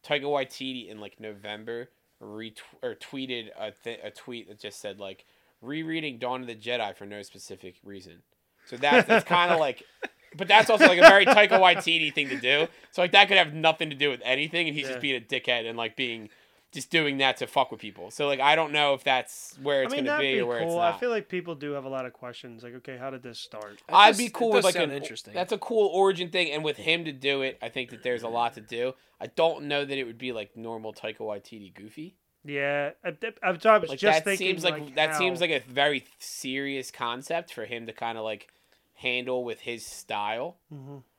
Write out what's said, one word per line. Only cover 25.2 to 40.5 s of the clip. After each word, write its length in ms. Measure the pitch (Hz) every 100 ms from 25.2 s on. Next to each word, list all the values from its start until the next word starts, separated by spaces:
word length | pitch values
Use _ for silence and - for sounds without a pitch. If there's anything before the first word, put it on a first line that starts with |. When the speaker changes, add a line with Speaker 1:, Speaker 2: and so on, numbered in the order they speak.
| -
Speaker 1:
that's 200 | 180 185
a 60 | 208
cool 280 | - 226 202
origin 420 | 175 196 175 180
thing, 220 | 180 165
and 140 | 151
with 120 | 151 147
him 280 | 127 170
to 80 | 160
do 300 | 139 135 139
it, 140 | 135 -
I 60 | 117
think 220 | 135 123
that 120 | 117
there's 220 | 127 120
a 40 | 117
lot 260 | 117 120
to 60 | 117
do. 340 | 110 117 127 131 _ _
I 80 | 120
don't 380 | - 165 151 147
know 180 | 143
that 120 | 139 135
it 80 |
would 140 | 120 113
be, 140 | 127
like, 240 | 113 101 -
normal 360 | 113 113 110
Taika 260 | 104 113 104
Waititi 520 | 107 104 - 113 95
goofy. 440 | 87 107 151 170 _ _ _
Speaker 2:
Yeah, 460 | 147 143 139 143 139 -
I, 40 | -
I, 60 | 170 226 -
I 80 | 180
was 120 | 170 220 214 165
Speaker 1:
Like, 100 | 135
Speaker 2:
just 40 |
Speaker 1:
that 220 | 208 160
Speaker 2:
thinking, 240 | 175 196 185
Speaker 1:
seems 160 | 185
like, 100 | 175 151
Speaker 2:
like, 140 | 147 139
Speaker 1:
that 160 | 156
Speaker 2:
how 60 | 151
Speaker 1:
seems 220 | 185 175
like 100 | 170
a 100 | 143
very 440 | 123 127 147 139 _ _
serious 720 | - - 131 135 139 135 127
concept 640 | - 120 123 131 165 175
for 100 | -
him 220 | 107 117 113
to 60 |
kinda, 280 | - 117 113
like, 260 | 110 104 - _ _ _ _ _
handle 480 | 127 123 123 127
with 160 | 120 110
his 240 | - 117 -
style, 720 | - - 107 104 113 156